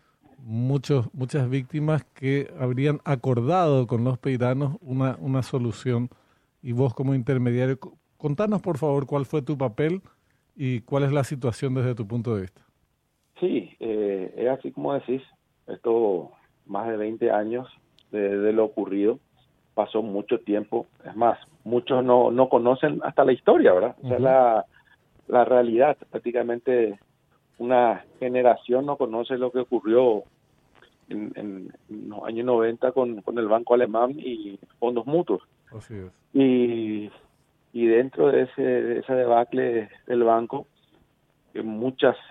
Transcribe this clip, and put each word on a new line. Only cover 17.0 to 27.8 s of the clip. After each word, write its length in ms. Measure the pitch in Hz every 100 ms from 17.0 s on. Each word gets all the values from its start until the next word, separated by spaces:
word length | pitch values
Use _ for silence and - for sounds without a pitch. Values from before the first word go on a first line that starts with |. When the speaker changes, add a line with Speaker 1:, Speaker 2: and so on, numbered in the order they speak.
| 107 113 117
Speaker 2:
años 360 | 104 107 120 131 _ _ _ _
de, 240 | 104 101 101
de 160 | 107
lo 140 | 107 110
ocurrido, 520 | - 92 98 101 131 _ _ _ _ _
pasó 300 | - 104 110
mucho 380 | 110 98 - 117
tiempo, 460 | - 104 104 117 - _ -
es 100 | 104
más, 220 | 117 - - _
muchos 400 | 110 120 123 127
no, 260 | 127 123 117
no 200 | 123 131
conocen 500 | 123 120 131 151 147
hasta 200 | - -
la 80 | 135
historia, 400 | 123 - 330 202
¿verdad? 240 | 90 117 -
O 60 | 127
sea, 80 | 123
Speaker 1:
Ujú. 80 |
Speaker 2:
la, 420 | 131 131 120 110 - _ _ _ _ _ -
la 160 | 127 117
realidad, 500 | 123 117 113 147 - -
prácticamente 880 | 113 120 120 120 120 131 123 107 101 _ _ _ _ _ -
una 480 | 120 127